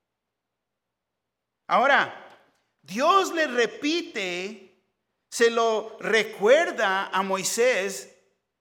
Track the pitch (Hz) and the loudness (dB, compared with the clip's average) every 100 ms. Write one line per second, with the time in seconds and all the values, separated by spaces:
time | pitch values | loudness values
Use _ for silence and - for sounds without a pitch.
0 | _ _ _ _ _ _ _ _ _ _ | _ _ _ _ _ _ _ _ _ _
1 | _ _ _ _ _ _ - 185 262 254 | _ _ _ _ _ _ -2 2 4 2
2 | 139 - - - _ _ _ _ - 196 | 0 -6 -20 -20 _ _ _ _ -12 -2
3 | 311 392 349 330 302 240 226 - 285 339 | 2 4 2 -2 -2 0 -2 -2 -4 -4
4 | - 226 190 175 190 220 - _ _ _ | -6 -8 -6 -6 -10 -14 -20 _ _ _
5 | _ _ _ - 233 233 226 220 214 - | _ _ _ 2 2 4 0 0 -4 -8
6 | 180 220 202 - 202 285 349 240 208 190 | -2 0 0 0 4 4 4 -2 -2 -2
7 | 190 185 196 190 175 - 247 214 196 185 | -2 -4 -2 -2 -4 0 0 0 -4 -8
8 | - _ _ _ _ _ | -16 _ _ _ _ _